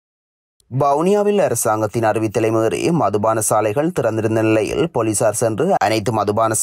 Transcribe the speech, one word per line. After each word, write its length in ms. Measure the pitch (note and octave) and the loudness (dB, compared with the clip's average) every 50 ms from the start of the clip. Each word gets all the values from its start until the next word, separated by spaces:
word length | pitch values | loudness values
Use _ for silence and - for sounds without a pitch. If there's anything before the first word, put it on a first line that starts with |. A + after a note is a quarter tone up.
| _ _ _ _ _ _ _ _ _ _ _ _ _ _ A#2+ C3 | _ _ _ _ _ _ _ _ _ _ _ _ _ _ -2 0
வவுனியாவில் 580 | D3 C#3 C#3 D3 E3 F#3 G3+ G#3 G3+ G#3 G#3 | 2 2 2 2 2 2 2 2 2 2 2
அரசாங்கத்தின் 680 | G3+ F3 C3 A#2 A#2 - A#2 G#2+ G#2+ A2 G#2+ - A#2+ A2 | 2 2 0 0 -2 0 -2 0 0 -2 -2 -2 0 0
அறிவித்தலை 480 | A2 G#2 A2+ A2 A2 F#2+ A#2 A2 A2 | 0 0 0 -2 -2 -2 0 0 0
மீறி 400 | A2+ A2 A2 A2 F#2+ - - D3+ | 2 2 0 0 0 0 -2 0
மதுபான 500 | F3 D#3 A2+ G2 G2+ G#2+ G#2 A2 A2+ A2 | 0 2 0 0 0 0 0 0 0 0
சாலைகள் 500 | G#2+ - B2 G#2+ A2 A2 G#2 C#3+ D3+ E3+ | -2 0 0 0 0 0 0 0 -2 -2
திறந்திருந்த 500 | F3+ - C3 A2+ A2 A2+ G2+ A#2 A2 A2+ | -2 -2 -2 0 -2 0 -2 0 0 0
நிலையில், 500 | A2 A2 A2 A2 G#2 - A#1 - D3+ F3 | 2 2 2 2 0 0 -2 -2 -4 -2
போலீசார் 420 | - B2+ A#2 A2+ G#2+ - B2 G#2+ G#2 | -2 -2 -2 -2 -2 0 0 0 0
சென்று 420 | - B2 A2+ A2 G2 D3 F#3+ F#3+ | 0 -2 -2 0 0 0 0 2
அனைத்து 340 | - F#2+ G#2 A2 A2+ G2 B2 | 0 2 0 0 0 -2 -2
மதுபான 420 | A2 G#2+ G2+ G2 G#2+ G#2+ A2+ A2 A2 - | -2 0 0 0 0 0 0 0 0 0